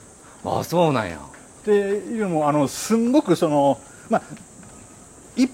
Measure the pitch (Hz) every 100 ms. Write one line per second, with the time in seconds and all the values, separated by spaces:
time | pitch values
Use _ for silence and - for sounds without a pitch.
0 | - - - - - - 110 165 165 131
1 | 98 78 71 - - - 214 202 196 202
2 | 196 226 202 160 147 147 135 - - 226
3 | 233 285 240 165 165 147 143 131 - -
4 | - 220 - - - - - - - -
5 | - - - - 254